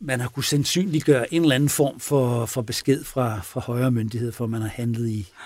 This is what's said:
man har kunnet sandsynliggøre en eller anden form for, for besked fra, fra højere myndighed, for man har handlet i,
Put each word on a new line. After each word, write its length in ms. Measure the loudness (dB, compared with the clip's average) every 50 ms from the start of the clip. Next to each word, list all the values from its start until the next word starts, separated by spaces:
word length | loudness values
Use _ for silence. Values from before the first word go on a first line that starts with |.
man 180 | -4 -4 -2 -2
har 80 | -2
kunnet 180 | -4 -4 -4 -2
sandsynliggøre 880 | 0 0 0 0 2 0 0 0 0 0 2 4 4 4 4 2 0 2
en 80 | 2
eller 140 | 4 4 4
anden 140 | 4 4 2
form 300 | 2 2 2 0 0 -4
for, 460 | -4 0 2 2 2 2 2 0 -2
for 160 | -2 -4 -4
besked 420 | -4 -4 -6 -2 0 2 2 2 -2
fra, 360 | -4 -2 -2 -2 -2 -2 -4 -8
fra 160 | -8 -8 -8
højere 320 | -6 -4 -2 0 2 2
myndighed, 400 | 2 2 0 -2 -4 -4 -4 -6
for 160 | -4 -4 -4
man 140 | -4 -4 -4
har 60 | -4 -6
handlet 400 | -4 -4 -2 -2 -2 -2 -2 -2
i, 220 | -2 -4 -6 -8 _ -16 -14